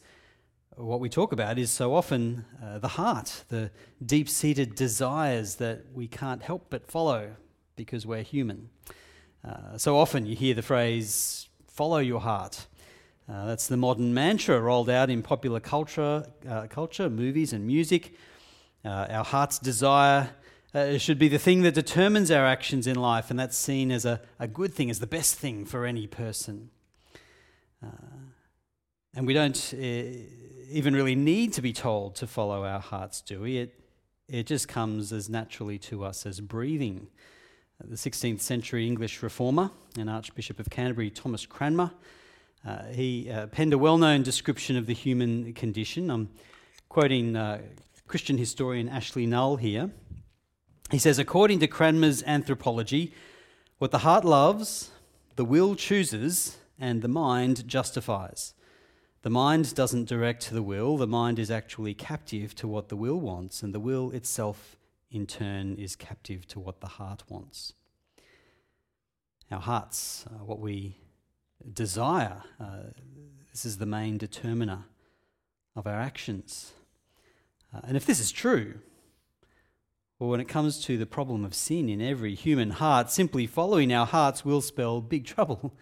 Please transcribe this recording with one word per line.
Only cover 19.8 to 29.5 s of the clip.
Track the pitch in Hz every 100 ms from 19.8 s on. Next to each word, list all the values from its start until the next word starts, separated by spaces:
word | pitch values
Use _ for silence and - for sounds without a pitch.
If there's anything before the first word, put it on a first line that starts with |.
| 139 139 139 139 131 - - - _
uh, | 143 143 143
should | - 143
be | 156
the | 143
thing | 180 185
that | 175
determines | 156 - 170 196 214 165
our | 147 131
actions | 127 - 135 123
in | 123
life, | 123 113 113
and | 127
that's | 127 -
seen | - 135 131
as | 123 120
a, | 117 - -
a | 117
good | 110 190
thing, | - 123
as | 104
the | 117
best | 160 - -
thing | 139 104 98
for | 123 120
any | 117 104
person. | - 113 - - 104 120 _ _ _ _ - _ _ _ _ _ _
Uh, | 110 - - 135 135 - _ _ _ _ _ _ _ 131
and | 131
we |
don't, | 147 143